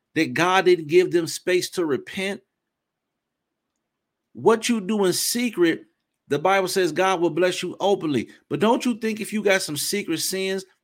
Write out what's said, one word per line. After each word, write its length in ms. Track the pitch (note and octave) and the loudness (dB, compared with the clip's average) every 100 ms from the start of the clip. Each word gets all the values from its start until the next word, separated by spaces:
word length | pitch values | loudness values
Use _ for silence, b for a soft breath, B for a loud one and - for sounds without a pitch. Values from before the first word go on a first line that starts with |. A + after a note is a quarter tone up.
| _ D#3 | _ -2
that 180 | D3+ | -2
God 300 | B2 F3 F#3+ | 0 2 4
didn't 240 | F3+ F3+ D3+ | 6 4 4
give 240 | F3 F3+ | 4 4
them 160 | E3+ D#3+ | 2 -2
space 420 | - - F3+ E3+ | -4 -2 -2 -2
to 140 | - E3 | -4 -2
repent? 560 | B2+ - - F#3+ G3 - _ _ _ _ _ _ _ _ _ _ _ _ _ _ _ _ _ _ | -2 -4 -6 -6 -6 -12 _ _ _ _ _ _ _ _ _ _ _ _ _ _ _ _ _ _
What 380 | G#2+ D3 A3+ A3 | -2 2 2 2
you 100 | A3+ | -2
do 240 | F#3 G#3+ | -2 0
in 80 | F#3+ | 0
secret, 760 | F3 - A#3+ B3 F3 E3+ D#3 - _ _ _ _ | 0 -2 -2 -4 2 2 2 -6 _ _ _ _
the 100 | D3 | -2
Bible 300 | F3 G3 F#3 | 2 2 0
says 240 | F#3+ F3 | 0 -2
God 260 | D3+ F#3+ F#3 | 0 0 2
will 120 | E3+ | 0
bless 300 | D#3 F#3 F3 | 0 0 -2
you 140 | F3+ - | -6 -2
openly. 480 | F#3 G3 D#3+ C3 - B _ | 0 0 0 -2 -4 B _
But 140 | D3 | 0
don't 240 | G#3 B3+ B3+ | 2 2 0
you 120 | G#3+ | -4
think 220 | A3 G#3+ | -4 -6
if 140 | G#3+ | -6
you 100 | G#3+ | -2
got 180 | G3+ F#3+ | 2 2
some 140 | F#3+ C#3+ | 0 -6
secret 440 | - G3+ G3 D#3+ | -4 -4 -2 -4
sins, 440 | - F#3+ F#3+ F#3+ F#3+ b | -4 -4 -4 -4 -8 b